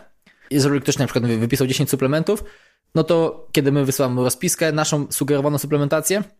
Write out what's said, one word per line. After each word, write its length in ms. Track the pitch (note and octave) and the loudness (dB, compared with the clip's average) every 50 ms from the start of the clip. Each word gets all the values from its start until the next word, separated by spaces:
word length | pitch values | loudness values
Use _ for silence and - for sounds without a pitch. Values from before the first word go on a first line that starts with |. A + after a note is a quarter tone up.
| - - _ _ _ - _ _ - - | -12 -20 _ _ _ -20 _ _ -10 -2
jeżeli 300 | C#3 D3 C3+ C#3+ C#3+ C#3 | 0 2 2 2 2 2
ktoś 180 | C#3 - C#3 - | 0 0 0 0
na 80 | C3+ | -2
przykład, 160 | A#2 - B2+ A#2 | -2 0 0 0
mówię, 120 | A#2+ A#2 A2 | 0 0 0
wypisał 280 | A2+ A#2 C#3+ C3+ C#3 | 0 0 0 0 0
dziesięć 240 | B2+ C3 - C#3+ - | 0 0 0 0 0
suplementów, 540 | - C3 C3+ C3 C#3+ D#3 E3 - G#3 A3+ - - - _ _ _ _ _ _ _ - | 0 0 0 0 0 0 0 0 -2 -2 -4 -10 -16 _ _ _ _ _ _ _ -2
no 100 | E3 D#3 | -2 0
to 420 | - F3+ E3 E3 D#3 - - - - | 2 2 2 2 0 -2 -6 -10 -2
kiedy 200 | - D#3 C#3 C#3 | -2 0 2 2
my 120 | C#3 D3 C#3 | 2 2 2
wysyłamy 380 | C3 C3+ - C#3 B2+ B2 B2+ | 0 0 0 0 0 0 0
rozpiskę, 500 | B2 B2+ - - - F3 - - E3 D#3+ | 0 0 0 -2 -2 -4 -2 0 0 0
naszą 340 | D3+ D#3 D3+ - D#3+ D3 C#3+ - | 0 0 0 0 0 -2 -2 -4
sugerowaną 480 | - - D3 C3+ D3 C#3 C#3 D3+ D3 C#3 | -4 -4 0 0 0 2 2 0 0 -2
suplementację 640 | - C#3+ D3+ C#3+ C#3+ C#3+ D#3 D#3 C#3+ - F#3+ G#3 G3+ - - | -2 0 0 0 2 0 0 0 0 0 -2 -2 -2 -6 -12